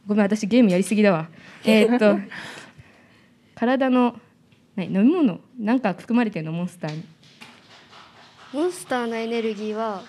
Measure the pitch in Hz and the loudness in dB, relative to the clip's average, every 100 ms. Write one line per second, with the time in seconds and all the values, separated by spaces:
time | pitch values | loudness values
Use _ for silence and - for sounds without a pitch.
0 | 202 208 202 214 190 240 214 180 190 208 | -4 0 0 0 2 4 4 4 2 2
1 | 208 160 160 - - - - 220 220 247 | 2 2 -4 -14 -20 -4 2 4 4 4
2 | 214 - - - - - - - - _ | 4 2 -2 -14 -16 -18 -20 -20 -20 _
3 | _ _ _ _ _ - 240 262 262 254 | _ _ _ _ _ -6 -2 0 2 2
4 | 240 - - _ _ _ _ - 170 190 | 2 -2 -16 _ _ _ _ -10 -4 2
5 | 233 359 262 165 _ 254 208 254 220 170 | 4 4 0 -2 _ -8 -4 -2 -2 -6
6 | - 233 220 180 156 165 180 - 156 156 | -2 -2 0 -4 -6 -6 -8 -8 -10 -10
7 | - _ _ - - - _ - _ - | -14 _ _ -20 -20 -20 _ -20 _ -20
8 | - - - - - 262 359 349 - 254 | -20 -20 -20 -20 -12 -4 -4 -6 -6 -6
9 | 233 226 226 233 226 202 214 214 226 190 | -4 -6 -4 -4 -4 -6 -6 -6 -6 -8